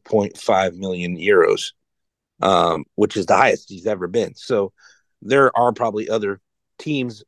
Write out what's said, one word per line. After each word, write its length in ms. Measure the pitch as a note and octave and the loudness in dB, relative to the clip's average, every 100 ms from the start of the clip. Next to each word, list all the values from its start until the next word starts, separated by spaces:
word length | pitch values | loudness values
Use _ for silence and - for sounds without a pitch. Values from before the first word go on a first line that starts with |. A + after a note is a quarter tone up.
point 340 | - A2 G2+ - | -2 -2 -2 -4
five 380 | - F#2+ F#2+ F2 | 0 0 0 -4
million 420 | F#2+ F2+ F2 F2 | -8 -6 -6 -4
euros, 540 | F#2 F#2+ D#2+ - - - _ _ _ _ _ - | 2 4 4 2 -4 -14 _ _ _ _ _ -4
um, 420 | F#2+ F2+ E2+ E2 - - | 0 2 2 -2 -6 -2
which 200 | G2+ G#2 | -2 0
is 120 | E2+ | 0
the 100 | G2 | 2
highest 320 | B2+ - - | 4 0 -6
he's 180 | F#2+ G#2 | -10 -6
ever 200 | G2 F2 | -6 -4
been. 280 | A2+ G2 - | -4 -4 -8
So 380 | - A2+ G2 _ - _ _ _ | -4 -2 -2 _ -20 _ _ _
there 360 | G2+ C#3 C3+ A#2 | 0 4 4 4
are 140 | B2 | 0
probably 380 | A2 A#2 G#2 - | 0 -4 -4 -4
other 320 | A2 G2+ G2 _ _ _ _ | -2 -2 -6 _ _ _ _
teams 460 | D#3 D3 B2 G#2 | -6 -6 -6 -10